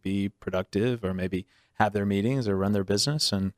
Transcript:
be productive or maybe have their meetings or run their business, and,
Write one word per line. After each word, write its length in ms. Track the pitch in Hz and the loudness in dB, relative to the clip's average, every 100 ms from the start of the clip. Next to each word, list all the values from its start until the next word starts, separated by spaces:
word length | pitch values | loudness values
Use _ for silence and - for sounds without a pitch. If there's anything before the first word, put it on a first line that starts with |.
be 260 | 95 98 98 | -2 0 0
productive 760 | - - 92 95 98 120 120 | -4 -4 -4 -2 0 0 0
or 100 | 95 | -4
maybe 320 | 92 92 92 104 _ _ - | -2 -2 -4 -6 _ _ 0
have 180 | 107 | 0
their 120 | 101 101 | 2 2
meetings 420 | 98 110 135 110 | 2 2 0 0
or 80 | 95 | 0
run 180 | 98 | 2
their 100 | 104 | 0
business, 480 | 95 101 143 151 - | 0 0 0 0 0
and, 220 | 98 95 | 0 -2